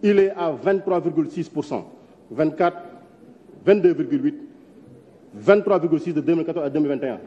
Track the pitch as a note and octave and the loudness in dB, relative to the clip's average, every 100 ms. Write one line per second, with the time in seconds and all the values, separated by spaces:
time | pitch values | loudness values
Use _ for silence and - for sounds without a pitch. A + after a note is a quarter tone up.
0 | G#3 G3+ G3 F#3+ E3+ C3 F#3 G3 F#3 F3+ | 4 4 4 0 -4 -2 0 0 0 0
1 | D#3+ D#3 D3+ - D#3+ D3+ C#3 A#2+ D#2+ - | 0 -2 -2 -4 -6 -6 -6 -6 -8 -20
2 | - - - A#2 D#3 D3+ F3 F3 - - | -20 -20 -14 -2 -2 0 -2 -2 -18 -20
3 | - - - - - - - G#3 F3+ D3+ | -20 -20 -20 -20 -20 -6 2 4 4 2
4 | D3+ C#3 C#3 D3+ - - - - - - | -2 -2 -2 -4 -18 -20 -20 -20 -20 -20
5 | - - - G#2 A#2+ G#3 G3+ F#3+ E3 D#3 | -20 -20 -20 -4 4 4 4 0 2 -2
6 | F3 D3+ C#3+ E3 D#3+ E3 C#3+ D3 D3 C3+ | -2 -2 0 0 0 -4 -4 0 0 -2
7 | C3+ G#2+ | -4 -8